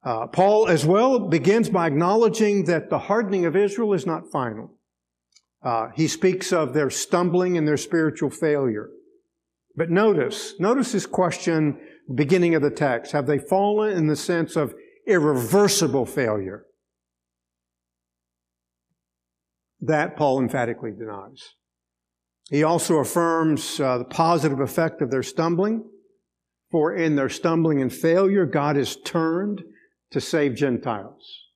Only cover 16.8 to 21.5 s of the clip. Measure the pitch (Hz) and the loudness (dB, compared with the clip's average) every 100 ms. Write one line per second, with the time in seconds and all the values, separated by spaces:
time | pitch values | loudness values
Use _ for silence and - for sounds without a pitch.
16.8 | _ _ _ _ _ _ _ _ _ _ | _ _ _ _ _ _ _ _ _ _
17.8 | _ _ _ _ _ _ _ _ _ _ | _ _ _ _ _ _ _ _ _ _
18.8 | _ _ _ _ _ _ _ _ _ _ | _ _ _ _ _ _ _ _ _ _
19.8 | 120 156 156 - 151 135 123 135 117 113 | -2 0 0 0 0 0 0 -2 -4 -4
20.8 | 120 101 110 101 98 135 - | -10 -10 -12 -12 -16 -20 -20